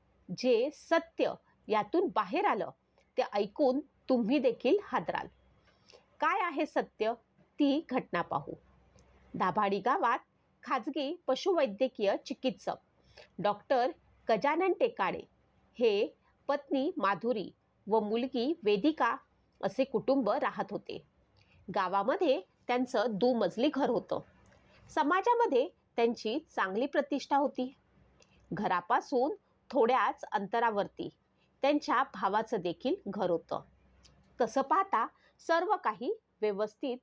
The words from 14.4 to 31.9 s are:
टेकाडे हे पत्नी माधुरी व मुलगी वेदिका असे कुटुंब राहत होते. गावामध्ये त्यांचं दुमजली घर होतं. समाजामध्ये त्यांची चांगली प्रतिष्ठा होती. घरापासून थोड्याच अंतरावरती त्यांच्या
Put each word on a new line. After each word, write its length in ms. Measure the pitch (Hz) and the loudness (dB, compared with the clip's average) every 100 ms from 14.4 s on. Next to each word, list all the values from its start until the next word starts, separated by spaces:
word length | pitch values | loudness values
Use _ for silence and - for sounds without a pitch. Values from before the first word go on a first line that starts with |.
| 269 320 381 | 0 0 0
टेकाडे 480 | 349 240 - 185 - - _ _ _ _ - | 2 0 0 -4 -4 -10 _ _ _ _ -2
हे 280 | 233 202 247 - _ _ - | 0 2 -2 -6 _ _ -4
पत्नी 420 | 285 - 269 285 - | -4 -2 -2 -2 0
माधुरी 520 | 196 202 226 226 - - _ _ - | 0 0 -2 -2 -6 -12 _ _ -2
व 140 | 220 | 0
मुलगी 520 | 208 226 254 254 247 339 | 0 -2 -2 -2 -2 -2
वेदिका 500 | 202 202 285 311 240 - _ _ _ - | 0 2 2 2 0 -2 _ _ _ -6
असे 240 | 196 233 | -6 -2
कुटुंब 460 | 269 214 - 277 226 | -2 -2 0 0 2
राहत 380 | 262 240 196 190 | 0 -2 -4 -6
होते. 280 | 190 - - - _ _ _ _ _ - | -8 -10 -14 -16 _ _ _ _ _ -8
गावामध्ये 720 | 196 185 196 202 370 339 302 - _ - | -4 -2 0 0 0 2 0 -2 _ -4
त्यांचं 400 | 247 254 247 233 | -2 0 0 -2
दुमजली 580 | 196 247 240 185 208 285 | 0 0 2 0 0 0
घर 200 | 277 285 | 0 0
होतं. 320 | 202 - - - _ _ - _ - - | -2 -2 -8 -8 _ _ -20 _ -20 -8
समाजामध्ये 800 | 330 285 370 392 480 466 254 320 - _ - | -2 2 2 2 2 4 2 0 -4 _ -2
त्यांची 420 | 233 233 214 269 - | 0 0 -4 -6 -6
चांगली 380 | - 190 202 277 | -4 -2 -2 -2
प्रतिष्ठा 500 | 302 285 277 - 285 | 0 0 -2 0 2
होती. 360 | 277 262 254 - _ _ _ _ _ _ - | 2 -2 -6 -8 _ _ _ _ _ _ -10
घरापासून 840 | 170 208 180 - 262 - 254 277 415 _ _ - | -4 0 0 2 0 2 0 0 -2 _ _ -4
थोड्याच 540 | 262 226 254 214 - | 2 4 4 2 -2
अंतरावरती 840 | - 208 196 233 233 208 175 - 160 - _ _ _ _ | -4 -6 -2 0 0 0 -4 -6 -12 -14 _ _ _ _
त्यांच्या 400 | 269 294 - | 2 2 2